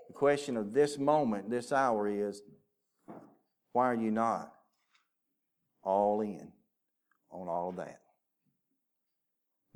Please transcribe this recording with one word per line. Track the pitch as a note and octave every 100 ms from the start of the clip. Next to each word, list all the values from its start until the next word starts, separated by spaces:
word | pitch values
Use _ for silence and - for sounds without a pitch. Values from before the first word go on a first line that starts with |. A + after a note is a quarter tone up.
| -
the |
question | - C#3 C#3+ C#3+ A#2
of | G#2
this | B2 D3 C#3+
moment, | C#3 D3+ C3 G2+ G2
this | A#2+ A#2+
hour | C#3 C3 G#2+ G#2
is, | G2+ G#2 G2+ - - _ _ _ _ - - - _ _ _ _
why | B2 B2+
are | A#2
you | A2+
not | A2 A2+ F2+ C#2 - _ _ _ _ _ _ _ _ _ _ _ _
all | F#2+ G2 G2+ G#2
in | G#2+ E2+ - _ _ _ _ _ _ _ _
on | F2+ F2+
all | E2+ F2+
of | F2+
that? | D#2+ - _ _ _ _ _ _ _ _ _ _ _ _ _ _ _ _ _